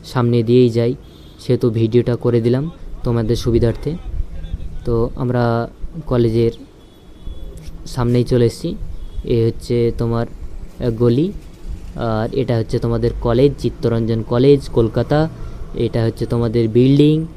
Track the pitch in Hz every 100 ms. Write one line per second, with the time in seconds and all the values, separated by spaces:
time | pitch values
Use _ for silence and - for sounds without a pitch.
0 | - 139 120 120 113 123 123 113 117 135
1 | - - - - - 123 127 113 113 120
2 | 117 113 120 120 117 123 156 - - -
3 | - 117 113 120 123 113 117 110 143 170
4 | - - - - 160 - - - - 117
5 | 120 - 127 123 120 117 117 - - 165
6 | - 123 117 113 117 - - - - -
7 | - - - - - - - - - -
8 | 120 123 123 123 120 - 170 196 - -
9 | - - - 120 113 113 - 120 117 113
10 | 117 117 117 - - - - - 127 113
11 | 120 120 180 208 - - - - - -
12 | 117 110 113 - 117 117 110 120 117 117
13 | 117 - 120 117 143 135 123 - 123 117
14 | 113 113 107 120 135 143 - - 113 120
15 | 120 147 160 - - - - 139 120 120
16 | 113 - 117 117 117 117 113 110 131 139
17 | 147 156 160